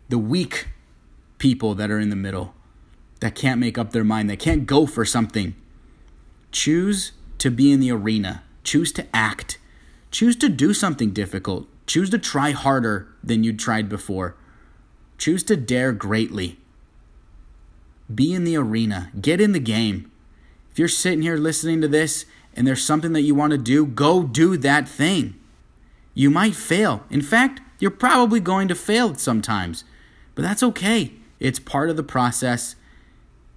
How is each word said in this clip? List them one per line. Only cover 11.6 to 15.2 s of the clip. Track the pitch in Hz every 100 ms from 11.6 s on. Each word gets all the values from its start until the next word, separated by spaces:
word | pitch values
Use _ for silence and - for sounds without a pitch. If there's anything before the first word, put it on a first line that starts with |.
| - - -
Choose | 160 185
to | 226
try | - 143 147
harder | 135 139 135 117 101 90 -
than | - 113
you | 113
tried | 107 - 110 107
before. | 101 - 92 90 - - - - - _ _ _
Choose | -